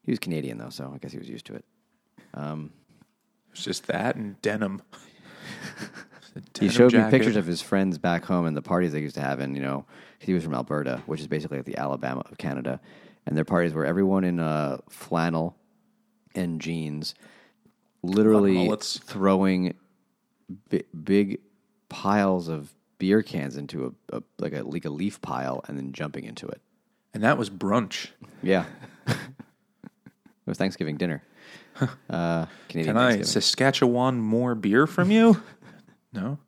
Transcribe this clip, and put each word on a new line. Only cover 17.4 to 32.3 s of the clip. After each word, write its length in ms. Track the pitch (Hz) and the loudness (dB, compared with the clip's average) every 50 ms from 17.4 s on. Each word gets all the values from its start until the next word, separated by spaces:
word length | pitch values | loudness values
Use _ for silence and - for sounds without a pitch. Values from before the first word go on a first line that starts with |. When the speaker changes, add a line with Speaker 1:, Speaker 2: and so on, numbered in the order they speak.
| _ _ _ _ _ _ _ _ _ _ _ _ - | _ _ _ _ _ _ _ _ _ _ _ _ -4
Speaker 1:
literally 480 | 87 95 104 107 110 110 104 101 98 95 | 0 4 6 8 8 8 8 8 6 6
Speaker 2:
Mullets. 460 | 90 90 90 107 107 - - - - | 4 4 2 0 -2 -4 -8 -8 -8
Speaker 1:
throwing 760 | - - - 98 95 98 95 95 95 95 92 92 90 87 - _ _ _ _ _ _ _ _ _ _ _ _ _ _ - 92 98 _ _ | -10 -12 -4 2 4 4 6 6 4 4 4 2 0 -2 -4 _ _ _ _ _ _ _ _ _ _ _ _ _ _ -18 -18 -18 _ _
bi-, 140 | - - - _ - 82 76 | -2 -2 -2 _ -14 -12 -2
big 340 | 98 98 101 101 98 - - _ _ _ _ _ _ _ _ _ | 2 4 4 4 2 -2 -8 _ _ _ _ _ _ _ _ _
piles 640 | _ - - - 98 101 104 98 98 92 90 85 82 | _ -16 -4 0 2 2 4 4 4 2 0 -2 -4
of 260 | 80 76 71 - _ _ _ _ _ _ | -6 -6 -8 -12 _ _ _ _ _ _
beer 240 | 92 92 101 110 104 | 2 4 4 4 2
cans 320 | - - 82 69 69 64 | 0 -6 -6 -6 -6 -8
into 400 | 71 71 65 - 76 64 64 - _ _ - | -10 -12 -10 -8 -8 -8 -8 -10 _ _ -12
a, 60 | - | -12
a, 40 | - - _ _ | -12 -12 _ _
like 160 | - - 69 71 | -8 -8 -6 -6
a, 100 | 73 - | -8 -8
like 200 | - 71 85 - | -8 -8 -8 -8
a 40 | 80 | -8
leaf 320 | 73 76 92 104 - - | -6 -4 -6 -6 -6 -8
pile 420 | - - - 64 65 65 65 - - - | -10 -8 -6 -4 -4 -4 -6 -6 -8 -10
and 80 | - | -10
then 160 | 69 67 67 65 | -10 -10 -10 -8
jumping 320 | - 76 73 71 69 - | -10 -10 -10 -8 -12 -12
into 220 | - - - - | -12 -14 -14 -12
it. 140 | - - - _ _ _ _ _ _ _ _ _ _ - | -14 -14 -14 _ _ _ _ _ _ _ _ _ _ -8
Speaker 2:
And 100 | 104 107 | 0 2
that 140 | 120 147 | 2 2
was 120 | 127 117 98 | 2 0 -6
brunch. 600 | 98 87 - 95 101 123 110 95 - - - - - _ - - - - - | -6 -4 0 2 2 2 0 0 -8 -10 -10 -12 -16 _ -20 -20 -14 -4 2
Speaker 1:
Yeah. 220 | 92 95 92 82 - - - - - - _ _ | 2 2 2 2 -2 -10 -18 -20 -20 -20 _ _
<laughs> 80 | - 123 - - - - - - _ _ _ _ _ _ _ - - _ _ _ - _ _ _ _ _ _ _ | -4 -4 -4 -4 -14 -16 -20 -20 _ _ _ _ _ _ _ -20 -20 _ _ _ -20 _ _ _ _ _ _ _
It 20 | - | -8
was 60 | - | -4
Thanksgiving 400 | - 95 95 92 - 85 76 76 | -2 -2 -2 -2 -4 -4 -4 -2
dinner. 260 | 76 90 87 78 - _ | -4 -4 -4 -4 -6 _
Speaker 2:
<laughs> 640 | _ _ - - - - - - _ _ - - 123 - - _ - | _ _ -20 -20 -20 -20 -20 -20 _ _ -4 -4 -4 -4 -10 _ -6
Speaker 1:
Uh, 360 | - 85 85 85 | -4 -2 0 0